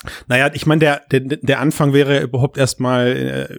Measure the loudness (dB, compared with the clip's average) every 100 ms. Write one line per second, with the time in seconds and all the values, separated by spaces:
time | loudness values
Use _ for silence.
0 | -14 -14 -2 0 0 0 0 4 4 2
1 | -2 -2 -2 -4 -2 0 0 0 2 4
2 | 4 0 0 -2 -2 0 -2 -2 -2 0
3 | 0 0 -4 -6 -8